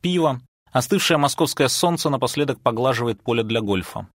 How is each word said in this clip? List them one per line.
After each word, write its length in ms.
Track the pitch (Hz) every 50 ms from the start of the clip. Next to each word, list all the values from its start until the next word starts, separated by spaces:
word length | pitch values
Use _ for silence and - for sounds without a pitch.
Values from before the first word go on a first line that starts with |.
Пиво. 400 | - 175 180 175 165 151 131 123 - _ _ _ _ _
Остывшее 460 | _ 131 123 - 196 190 - - 170
московское 500 | 147 143 139 - - - 139 - - 143
солнце 420 | 127 - - - 170 175 156 - 156
напоследок 500 | 143 127 131 120 - 147 147 139 131 -
поглаживает 600 | _ 127 117 110 123 131 127 113 120 117 110 -
поле 220 | _ - 117 117 113
для 180 | 107 113 113
гольфа. 460 | 110 101 101 92 87 - - 107 98 - _